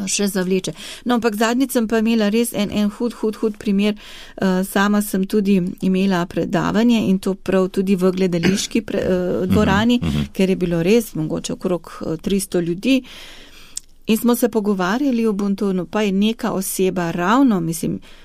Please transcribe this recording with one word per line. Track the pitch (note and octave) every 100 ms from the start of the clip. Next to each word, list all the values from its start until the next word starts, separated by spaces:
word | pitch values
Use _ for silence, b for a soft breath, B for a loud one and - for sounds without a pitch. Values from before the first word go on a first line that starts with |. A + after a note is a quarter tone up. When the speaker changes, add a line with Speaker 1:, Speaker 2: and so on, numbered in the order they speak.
Speaker 1:
še | G3 - G#3
zavleče. | F#3 F#3 F#3 - - B B
No, | -
ampak | A#3+ A#3
zadnjič | G#3 A3+ A#3+ C4+
sem | B3 A3
pa | A3+
imela | A3 A#3 G3+
res | A3+ A#3+
en, | - G#3
en | G#3 G#3
hud, | - A#3+
hud, | - A3 G#3+
hud | A3 G#3
primer. | G#3 G3 G#3 G#3 B B B -
Eh, | F#3+ F#3
sama | F#3+ G3+ G3+ G#3
sem | G#3 F#3+
tudi | F#3+ G#3+ G3 G3 F3+ -
imela | F#3 F#3 G3 F3+
predavanje | F3 F3 F3 E3+ E3 F#3+ A#3+ A#3
in | F#3+ F#3+
to | G3
prav | F#3+ - F#3+ F#3
tudi | F#3+ F#3+
v | F#3+ F#3
gledališki | F#3 F#3+ E3+ F3 G3+ - -
pre-, | - -
eh, | - F3+ F3+ -
Speaker 2:
Mhm, | F#3
Speaker 1:
dvorani, | G3 G#3 G3 A#3 B3
Speaker 2:
mhm. | E3 D3 -
Speaker 1:
ker | - F#3
je | F#3
bilo | F3+ E3+
res | E3+ A#3 A3+
mogoče | D#3 D#3 E3+ -
okrog, | E3 F#3 E3+ - -
eh, | - D#3+
tristo | F#3+ G3 - F3+
ljudi. | E3+ F3 A#3+ C4 B3 B B B B B B B - -
In | - A3
smo | A#3 A#3+
se | A#3+
pogovarjali | A3+ G#3 F#3+ F3+ A#3 C#4+ A#3
o | A3+
bontonu, | G3 G3+ G3 G3+ F#3 E3
pa | G#3
je | G#3+
neka | F#3+ G#3+ A3+ A3
oseba | F#3 F#3+ - F#3 F#3 E3+
ravno, | F3+ F3+ B3 C#4 F#3+
mislim, | E3 E3 E3 F#3+ B B